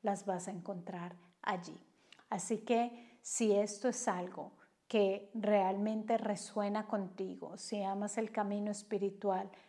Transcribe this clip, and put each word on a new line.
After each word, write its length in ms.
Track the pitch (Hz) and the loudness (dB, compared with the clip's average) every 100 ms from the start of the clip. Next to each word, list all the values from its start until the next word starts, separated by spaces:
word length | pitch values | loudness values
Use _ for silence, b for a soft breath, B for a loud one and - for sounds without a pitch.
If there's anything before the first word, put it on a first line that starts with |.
las 240 | 208 196 202 | -2 0 0
vas 240 | 180 175 | -2 -4
a 20 | |
encontrar 640 | 185 170 185 170 185 175 175 B B | -8 -8 -8 -8 -8 -8 -12 B B
allí. 380 | - 190 175 - - B B B B | -2 -2 -2 -14 -18 B B B B
Así 280 | 202 - 220 - | -4 -2 -2 2
que 520 | 233 240 - - - | 4 2 -2 -18 -16
si 320 | - - 220 | -6 2 6
esto 340 | 202 208 - 254 | 6 4 0 -2
es 200 | 240 - | 0 0
algo 420 | 180 180 - - - b b - | -2 -2 -8 -12 -16 b b 0
que 420 | 220 196 196 202 | 4 4 4 -4
realmente 840 | 226 208 208 190 196 208 220 214 233 | -2 4 6 6 2 0 0 2 2
resuena 680 | 214 202 - 220 202 208 214 | 2 -4 -4 -2 0 0 -2
contigo, 680 | 214 95 - 190 180 - 185 | -2 -4 -6 -8 -6 -10 -10
si 240 | - 208 | -6 -4
amas 340 | 196 196 208 233 | -2 -2 -2 -2
el 140 | 220 | -2
camino 400 | 220 202 208 208 | 0 0 0 -2
espiritual, 800 | 202 - 202 196 196 202 185 196 B | -4 -4 -2 -2 0 0 0 -2 B